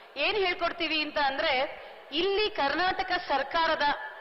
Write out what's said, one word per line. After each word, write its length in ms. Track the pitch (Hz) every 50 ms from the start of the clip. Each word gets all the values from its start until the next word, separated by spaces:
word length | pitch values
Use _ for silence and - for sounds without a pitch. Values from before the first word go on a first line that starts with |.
| - - -
ಏನ್ 200 | 269 294 359 403
ಹೇಳ್ಕೊಡ್ತೀವಿ 640 | 427 381 359 359 359 349 339 339 339 330 302 311 302
ಅಂತ 160 | 302 302 -
ಅಂದ್ರೆ, 640 | 311 285 269 269 277 320 320 269 254 277 311 - - - - - - - -
ಇಲ್ಲಿ 380 | 277 311 359 392 392 381 427 415
ಕರ್ನಾಟಕ 600 | - 330 277 277 294 320 359 370 370 370 381 370 359 349 -
ಸರ್ಕಾರದ 540 | - 285 269 - - - 330 320 320 311 - 285 285 262 - - - - -